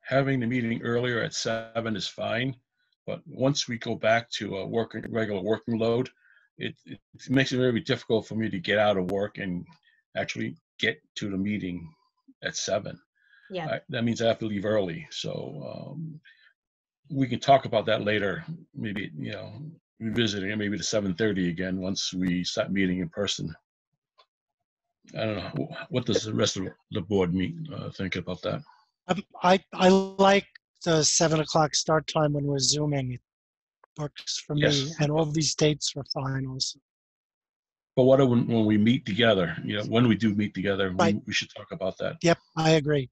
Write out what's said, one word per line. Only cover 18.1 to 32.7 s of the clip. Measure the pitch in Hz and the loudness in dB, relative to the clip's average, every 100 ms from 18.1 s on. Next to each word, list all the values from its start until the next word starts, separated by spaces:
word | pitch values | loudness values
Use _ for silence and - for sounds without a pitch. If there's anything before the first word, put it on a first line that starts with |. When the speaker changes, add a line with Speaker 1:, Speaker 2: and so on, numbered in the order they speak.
| 107 98 85 - 165 - | 2 0 -4 -8 -14 -14
Speaker 1:
maybe, | - 113 101 - 151 | -10 -6 -6 -8 -8
you | 123 | -10
know, | 101 101 107 156 - _ _ | -8 -12 -14 -16 -18 _ _
revisiting | 113 110 113 101 95 | -4 0 0 0 -4
it | 107 | -2
maybe | 101 104 | -2 -2
to | |
seven | - 110 101 | -2 -2 0
thirty | 87 110 95 90 | 0 0 2 0
again | 85 92 92 | 0 -4 -4
once | 92 98 - | -4 -4 -4
we | 92 90 90 90 | -2 0 0 -2
start | - 107 | -4 -2
meeting | 95 95 90 | 0 0 0
in | 85 | -4
person. | - 101 - 78 82 _ _ _ _ _ _ _ _ _ _ _ _ _ _ - - | -4 -4 -4 -6 -10 _ _ _ _ _ _ _ _ _ _ _ _ _ _ -14 -6
I | 110 | -4
don't | 104 | -4
know. | 90 - 147 | -6 -6 -8
Wh-, | - - | -8 -4
what | 127 120 | -4 0
does | 101 | -2
the | 110 | 0
rest | 113 110 - | 0 0 0
of | 92 - _ | -8 -10 _
the | 107 | -8
board | 90 101 92 | -2 2 2
meet, | 92 87 82 78 95 | 2 0 -4 -10 -10
uh, | 98 | -12
think | - 95 92 | -6 -6 -4
about | 85 90 | -6 -6
that? | - 104 - _ _ _ - | -4 -4 -8 _ _ _ -4
Speaker 3:
Um, | 180 - - | -4 -4 -2
I, | 180 190 _ | 4 4 _
I | - 185 | 4 6
like | 190 190 190 196 196 - - _ _ - | 6 4 4 6 6 2 -20 _ _ 0
the | 160 | 2
seven | 147 - 165 156 | 4 4 4 4
o'clock | 151 165 151 - | 2 2 2 0
start | - 156 147 | 2 0 2
time | 165 151 | 2 2
when | 147 143 | 2 0
we're | 139 | 0
Zooming. | 127 | 2